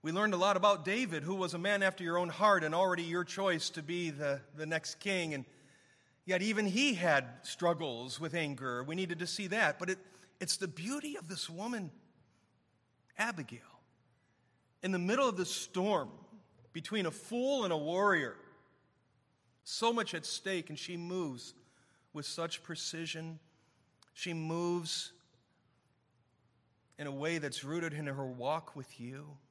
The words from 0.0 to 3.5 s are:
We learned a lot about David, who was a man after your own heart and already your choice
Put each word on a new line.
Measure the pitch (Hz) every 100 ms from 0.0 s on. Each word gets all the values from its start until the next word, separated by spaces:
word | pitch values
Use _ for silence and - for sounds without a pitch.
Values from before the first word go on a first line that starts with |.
We | 156
learned | 175 214
a | 185
lot | 190 190
about | 202 196
David, | 156 214 247 165
who | 147 190
was | 180
a | 175
man | 190 202
after | 190 185
your | 170 175
own | 180
heart | 165 208 190
and | 156
already | 165 185 175
your | 170 175
choice | 175 - 196